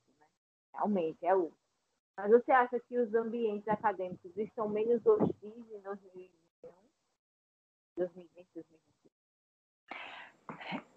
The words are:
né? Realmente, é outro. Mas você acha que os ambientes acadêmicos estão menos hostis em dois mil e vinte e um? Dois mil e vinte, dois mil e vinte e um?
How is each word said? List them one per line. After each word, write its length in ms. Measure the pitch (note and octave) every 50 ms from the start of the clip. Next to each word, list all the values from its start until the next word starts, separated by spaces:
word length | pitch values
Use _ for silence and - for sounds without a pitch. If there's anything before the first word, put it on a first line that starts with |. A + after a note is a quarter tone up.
| _ _ _ _
né? 80 | _ _ _ _ _ _ _ _ _ _ -
Realmente, 520 | C#3 E3 G#3 G#3 F#3 D#3+ D#3+ D3+ - -
é 80 | E3+ F#3+
outro. 240 | F#3+ E3+ - - _ _ _ _ _ _ _ _ _ _ _ _
Mas 140 | - G3 G#3
você 220 | A3+ A#3+ - -
acha 280 | C4+ B3+ B3 B3 B3 A#3
que 180 | - - B3 B3
os 160 | A#3+ G#3 G#3+
ambientes 540 | A3+ A3+ A3 A3+ A#3 A#3 G#3+ G#3 G#3 - A3
acadêmicos 680 | G#3 - - G#3+ F#3+ F3+ F#3 F3+ F3+ - - F3+ -
estão 320 | G3+ A3 F3+ - A#3+ G#3+ G#3
menos 360 | G#3 G#3 A3 A#3 A#3+ A3 G#3+
hostis 300 | A#3 G#3+ G#3+ G3+ E3+ - -
em 380 | G3+ G#3+ A3 A#3+ A3+ A3 G#3+ G3+
dois 200 | F#3+ G3 G3+ G3
mil 100 | G3 F#3 F#3
e 140 | F#3 F#3 F#3
vinte 20 | _ _ _ _ _ _
e 40 | -
um? 60 | - F3 F#3 G#3+ _ _ _ _ _ _ _ _ _ _ _ _ _ _ _ _ _ _ _ _ _ _
Dois 180 | E3+ F3+ F3 E3+
mil 100 | F#3 F3
e 40 | D#3+ _
vinte, 140 | F3 F3+ _ -
dois 120 | E3 D#3+ _
mil 80 | D#3+ D#3+
e 80 | _
vinte 180 | _ _ _ _
e 1700 | _ _ _ _ _ _ _ _ _ _ _ _ _ _ _ _ - - - - - - - - - - _ _ - - - - - -
um? 40 | - - - _